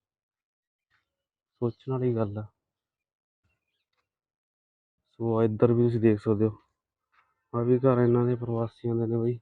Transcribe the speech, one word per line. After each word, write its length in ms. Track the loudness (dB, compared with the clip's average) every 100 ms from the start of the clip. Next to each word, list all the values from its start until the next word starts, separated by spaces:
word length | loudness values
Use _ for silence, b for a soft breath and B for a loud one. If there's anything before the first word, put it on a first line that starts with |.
| _ _ _ _ _ _ _ _ _ _ _ _ _ _ _ -8
ਸੋਚਣ 320 | -6 -6 -8
ਵਾਲੀ 220 | -4 -2 -2
ਗੱਲ 220 | -4 -6
ਆ। 80 | -12 _ _ _ _ _ _ _ _ _ _ _ _ _ _ _ _ _ _ _ _ _ _ _ _ _ _ -8
ਸੋ 220 | -2 0
ਇੱਧਰ 300 | 0 2 2
ਵੀ 100 | 4
ਤੁਸੀਂ 180 | 2 2
ਦੇਖ 200 | 2 2
ਸਕਦੇ 260 | 0 0 0
ਹੋ, 100 | -4 _ _ _ _ _ _ _ _ _
ਆਹ 100 | -4
ਵੀ 140 | 0 2
ਘਰ 200 | 2 4
ਇਹਨਾਂ 260 | 4 2
ਦੇ 100 | 0
ਪ੍ਰਵਾਸੀਆਂ 600 | -2 -4 -4 -6 -6 -6
ਦੇ 120 | -4 -2
ਨੇ 100 | -2
ਬਈ। 220 | -2 -6